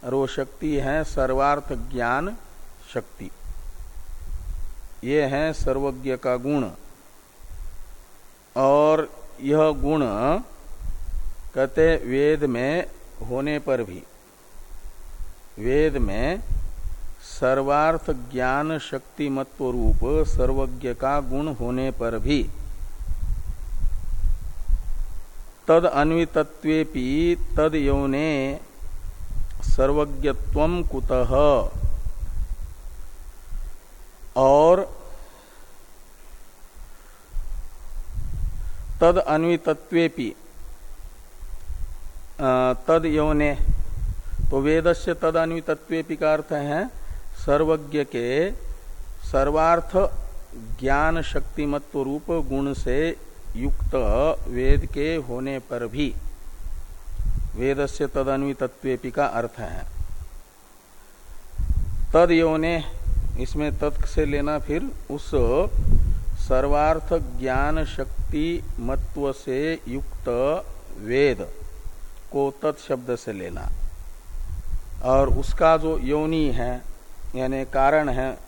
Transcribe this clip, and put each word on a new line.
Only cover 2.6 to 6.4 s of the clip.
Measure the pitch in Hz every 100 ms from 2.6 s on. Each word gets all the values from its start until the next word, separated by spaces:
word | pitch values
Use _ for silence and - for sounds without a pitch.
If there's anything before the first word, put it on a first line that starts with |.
| - - -
शक्ति, | 127 - - - - - - - - - - - - - - - - - - - -
ये | 120 147
है | 139 139 156
सर्वज्ञ | 151 - 131 139 127 131 127
का | 135
गुण। | 123